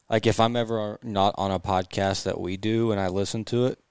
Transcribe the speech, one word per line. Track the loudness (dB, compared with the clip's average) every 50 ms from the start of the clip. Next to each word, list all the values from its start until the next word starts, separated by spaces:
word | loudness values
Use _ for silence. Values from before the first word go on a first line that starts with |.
| _ -2
Like, | 0 2 2
if | 2 4 4
I'm | 4 2 2
ever | 0 -2 -2 -2 -4 -4 -6 -8 -10 -8
not | -2 2 2 4 2 2 0
on | 0 0
a | 0 -2
podcast | 0 0 0 0 0 -2 -2 0 0 0 0 -2 -2
that | -4 -4 -4
we | -4 -6 -4
do | -4 -2 0 0 2 2 2
and | 0 0
I | 0
listen | 0 0 -2 -2 -2 -4 -6 -4
to | -2 0 0 0
it, | 0 -2 -6 _ _